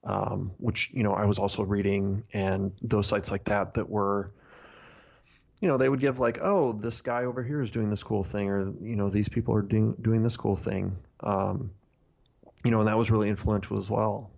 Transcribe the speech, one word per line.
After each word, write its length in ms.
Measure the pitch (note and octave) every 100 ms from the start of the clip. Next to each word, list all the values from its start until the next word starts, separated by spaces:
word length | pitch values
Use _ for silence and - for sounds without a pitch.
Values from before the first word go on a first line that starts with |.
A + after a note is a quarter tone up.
um, 480 | - G2 - F#2+ F#2+ -
which, 340 | A#2+ A2 -
you 100 | -
know, 100 | G#2
I 120 | G2 G2+
was 140 | G2
also 240 | G2+ -
reading, 600 | G2 G2+ G2 G2 G2 G2 -
and 400 | G#2 F#2+ G2 G2 -
those 260 | - A2 G2+
sites 240 | G#2 -
like 140 | - -
that, 280 | G#2 F#2+
that 160 | - F2+
were, 420 | G#2+ G2 G2+ F#2+ - - - - - - - - - _ _ _ -
you 60 | F#3
know, 100 | C3+
they 120 | C3
would 120 | C3+
give, 180 | C#3 B2+
like, 180 | A#2+ A#2
"Oh, 320 | F3+ G3+ C3+
this 280 | G#2+ A2+ A2
guy 220 | - A#2+
over 180 | B2 B2
here 200 | A#2+ D3
is 100 | A#2
doing 180 | A2+ G#2+
this 140 | G#2
cool 200 | - G#2+
thing," 260 | F#2+ G#2 G2+
or, 220 | G2 G2 -
you 140 | G#2+ G#2+
know, 140 | G2+
"These 200 | G2+ G#2
people 260 | - A#2 G#2+
are 80 |
doing, 320 | G2 G#2+ A2 -
doing 220 | A2 A2+
this 160 | A2+ A2+
cool 180 | G#2+ G2
thing." 400 | - F#2+ F#2+ F#2+ - _
Um, 500 | - G2 G2 F#2+ G2 - _ _ _ _ _ _ - _
you 60 | A#2+
know, 100 | A2+
and 80 | G#2+
that 100 | A2
was 120 | A2
really 200 | A2 G#2
influential 500 | G2+ - G#2 F#2+ G#2+
as 100 | G2
well. 400 | A2 A2 G#2 G#2